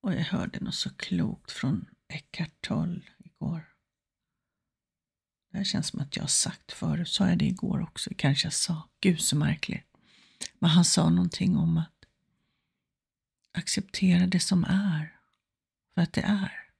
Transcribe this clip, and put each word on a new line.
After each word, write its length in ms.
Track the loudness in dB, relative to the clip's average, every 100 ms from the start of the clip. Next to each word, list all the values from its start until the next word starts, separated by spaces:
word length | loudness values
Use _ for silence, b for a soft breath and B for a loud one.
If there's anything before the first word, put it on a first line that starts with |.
Och 140 | -2
jag 100 | -2
hörde 360 | -2 -2 -4 -6
något 140 | -8
så 160 | -6 -8
klokt 600 | -8 -4 -2 -2 -4 -12
från 340 | -6 -2 -2 -4 _ _
Eckhart 520 | -14 -12 -8 -8 _
Tolle 420 | -6 -2 -2 -6 -12 _
igår. 560 | -20 _ -6 -6 -10 _ _ _ _ _ _ _ _ _ _ _ _ _ _ _ _ _ _
Det 60 | -6
här 80 |
känns 240 | -2 -2 -4
som 120 | -6
att 160 | -8 -6
jag 60 |
har 60 | -2
sagt 440 | 0 0 -6 -16
förut. 360 | -6 -2 -2 -2
Sa 200 | 0 2
jag 100 | 2
det 60 |
igår 360 | 0 0 -4 -4
också? 280 | -6 -8 -10 -2
Kanske 300 | 0 0 -2
jag 60 |
sa. 360 | -2 -2 -4 -6 _
Gud, 200 | 2 2
så 160 | 2 2
märkligt. 480 | 0 -2 -4 -8 _ _ B B B B B B
Men 120 | 4
han 140 | 6
sa 260 | 6 4 4
någonting 460 | 4 2 0 0 2
om 220 | 2 2
att 260 | -2 _ -20 _ _ _ _ _ _ _ _ _ _ _ _ _ _
acceptera 760 | -8 -4 -4 -4 0 4 6 6
det 140 | 2
som 240 | 2 2
är. 540 | 4 2 2 0 -4 -12 _ _ _ _ _ _ _
För 80 | -2
att 100 | 0
det 80 | 0
är. 320 | 0 0 -2 -8 -18